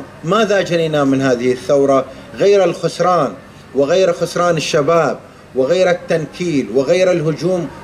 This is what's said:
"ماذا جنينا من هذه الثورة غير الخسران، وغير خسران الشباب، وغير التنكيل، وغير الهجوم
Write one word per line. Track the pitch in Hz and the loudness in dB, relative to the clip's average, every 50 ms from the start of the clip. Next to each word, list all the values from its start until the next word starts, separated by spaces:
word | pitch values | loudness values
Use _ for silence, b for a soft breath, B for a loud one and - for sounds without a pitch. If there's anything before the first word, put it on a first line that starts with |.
| 135 - - - - | -10 -16 -18 -10 -4
"ماذا | 160 196 220 220 190 202 190 | 0 0 2 2 2 2 0
جنينا | 180 143 175 165 160 156 156 147 143 | 0 0 -2 -2 0 0 0 0 2
من | 135 135 135 | 2 2 2
هذه | 135 131 123 117 123 127 | 2 0 0 2 0 0
الثورة | 127 127 - - 147 143 139 135 139 135 - B B B B B - 117 | -2 -2 0 0 2 2 4 4 2 2 0 B B B B B -4 0
غير | 165 202 202 196 185 | 2 4 4 4 2
الخسران، | 175 160 - 170 160 - - 170 180 180 165 139 113 92 - - B B B B B - | 2 0 -2 -6 -6 -4 -2 0 0 2 0 0 -2 -4 -10 -18 B B B B B -2
وغير | 127 139 135 175 190 190 175 | 0 0 2 2 2 2 2
خسران | 170 - 170 160 - 170 175 175 165 | 0 -2 -4 -4 -2 0 0 0 0
الشباب، | 156 - - - 156 139 156 170 165 156 127 104 - - B B B B - - | 0 -2 -2 0 0 2 2 2 2 2 0 -2 -6 -12 B B B B -6 -2
وغير | 123 131 135 175 185 185 180 | -2 0 2 2 2 2 2
التنكيل، | 175 - - - 175 160 151 139 - - 180 170 156 135 113 98 110 | 0 -2 -2 -2 -2 -2 -2 -6 -8 -8 -6 -2 -2 -2 -2 0 0
وغير | 135 135 139 175 185 185 180 | 0 2 2 2 2 2 2
الهجوم | 180 170 151 160 151 139 151 180 185 175 156 139 - - | 2 0 0 -2 -4 -2 -2 -2 -2 -2 -4 -8 -10 -16